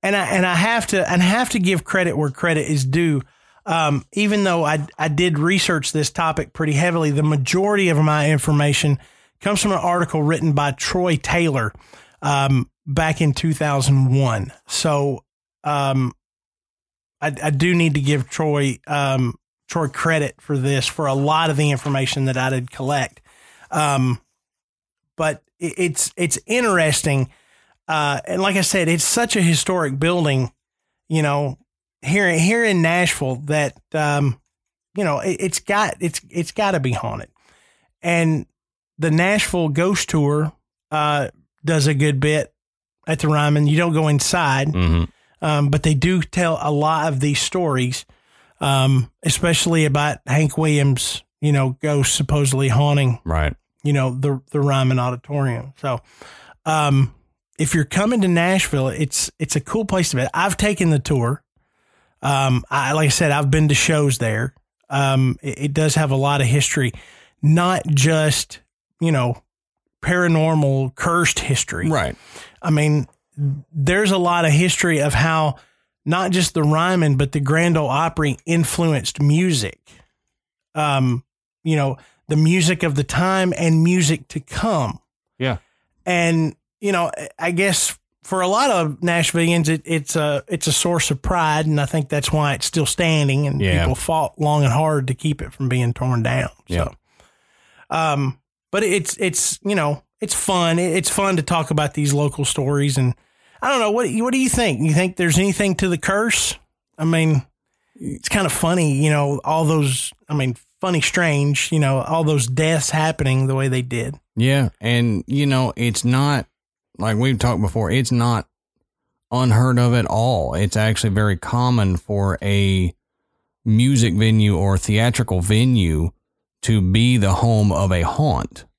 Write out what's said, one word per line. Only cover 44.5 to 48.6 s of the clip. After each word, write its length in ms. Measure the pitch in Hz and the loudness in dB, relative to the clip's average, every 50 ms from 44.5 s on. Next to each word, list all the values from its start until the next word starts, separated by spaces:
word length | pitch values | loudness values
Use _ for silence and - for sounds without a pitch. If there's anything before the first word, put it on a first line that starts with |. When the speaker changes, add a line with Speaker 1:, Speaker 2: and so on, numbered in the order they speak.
| 131 135 139 151 | 0 0 0 -2
Speaker 2:
Mm-hmm. 360 | 156 90 90 85 82 85 82 - _ _ _ _ _ _ - | 0 0 2 2 2 2 0 -2 _ _ _ _ _ _ -4
Speaker 1:
um, 260 | 156 151 147 147 139 | -2 0 2 2 2
but 120 | 143 151 - | 0 2 2
they 120 | 165 151 | 2 0
do 260 | 139 123 170 185 185 156 | 2 2 2 0 0 -2
tell 360 | - - 180 180 165 160 - | -2 -2 -2 0 0 -2 -2
a 100 | - 147 | -2 -2
lot 400 | 151 147 147 156 160 160 151 165 147 | 0 0 0 0 0 0 0 -2 -2
of 80 | 131 | 0
these 200 | 139 147 143 - | 0 0 0 -2
stories, 640 | - - - 185 180 160 139 127 123 123 127 - - _ _ _ _ _ _ _ _ _ _ _ | -4 -4 -4 -2 -2 0 0 0 -2 -2 -4 -6 -10 _ _ _ _ _ _ _ _ _ _ _